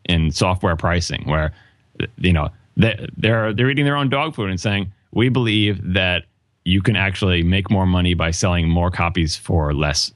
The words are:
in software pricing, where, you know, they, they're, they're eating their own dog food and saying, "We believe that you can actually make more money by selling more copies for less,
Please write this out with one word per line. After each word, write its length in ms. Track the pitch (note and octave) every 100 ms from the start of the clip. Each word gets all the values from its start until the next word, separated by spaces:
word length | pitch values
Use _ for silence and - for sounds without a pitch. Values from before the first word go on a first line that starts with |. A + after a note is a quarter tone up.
| -
in 260 | E2+ D#2+
software 460 | - F#2+ F2+ F#2+ E2
pricing, 460 | F2 F2 - - -
where, 260 | D#2 D#2 - _ _ _ - - -
you 160 | F#2
know, 160 | E2 D2 - _ -
they, 320 | A2+ G2+ - -
they're, 360 | A2 A2+ A2
they're 160 | G#2+ B2+
eating 160 | C#3 C#3+
their 120 | C#3+
own 120 | C#3
dog 240 | C#3 D#3
food 160 | D3+ G2
and 100 | F#2
saying, 320 | A2 G2+ G2 - _
"We 160 | - B2+
believe 680 | B2+ A#2 G#2+ G#2 F#2+ F#2+
that 300 | F#2+ F#2 F2 - _ _ _
you 180 | F2+ G2
can 160 | F#2+ G#2
actually 460 | G2 F#2+ F#2+ E2+
make 260 | E2+ F#2+ F#2+
more 160 | G2 F#2
money 280 | F2+ F2+
by 180 | F2 E2+
selling 360 | E2+ F#2+ F2 E2
more 240 | E2+ F2
copies 460 | F2 F2 F2 D#2 -
for 360 | - F2+ D2
less, 380 | D2 D2 - -